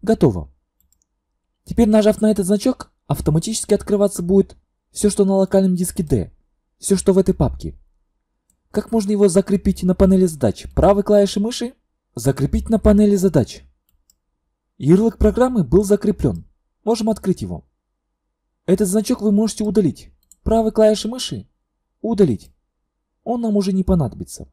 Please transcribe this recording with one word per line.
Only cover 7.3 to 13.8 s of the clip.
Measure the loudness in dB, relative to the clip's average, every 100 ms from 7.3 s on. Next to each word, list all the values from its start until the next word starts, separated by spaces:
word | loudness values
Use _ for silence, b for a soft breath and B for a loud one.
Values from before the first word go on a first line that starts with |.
папке. | 0 -2 -4 -14 -16 _ _ _ _ _ _ _ _ _
Как | -8 -2
можно | -4 -2
его | 2 4
закрепить | 2 0 -2 -2 -2
на | -2
панели | 2 4 4 2
задач? | 0 -4 -4 -8
Правой | 0 2 2
клавишей | 2 2 2 -2
мыши | -6 -6 -10 _ _ _ _ -6
«Закрепить | -4 -2 -2 -4 -2
на | 0
панели | 4 4 4
задач». | 2 2 0 -2 -8 _ _